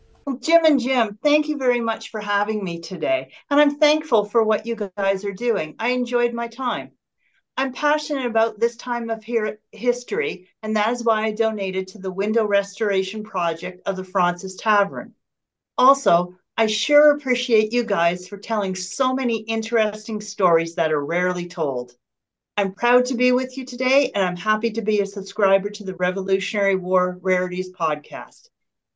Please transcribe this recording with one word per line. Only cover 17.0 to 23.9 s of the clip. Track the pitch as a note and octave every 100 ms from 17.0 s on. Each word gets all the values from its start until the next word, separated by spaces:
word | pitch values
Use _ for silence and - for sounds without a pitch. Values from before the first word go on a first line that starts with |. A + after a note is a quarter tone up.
| D4+
appreciate | D4 C4 A#3 A3 A3 G#3+
you | A#3+
guys | G3+ F#3 E3+ F#3 -
for | G3
telling | - A3 F#3+ F#3
so | - - C4
many | C4 B3 A3+
interesting | A3 A3+ A3 A#3 G#3+ G#3 - G#3+
stories | - - F#3 E3 E3 -
that | D#3+
are | D3+ C#3+
rarely | E3+ F3+ F3+ F3
told. | F3 D3 B2 B2 _ _ _ _ _ _ -
I'm | G3
proud | F#3+ A#3+ B3 B3
to | A#3
be | B3
with | B3+ B3+ -
you | B3+
today, | B3 C4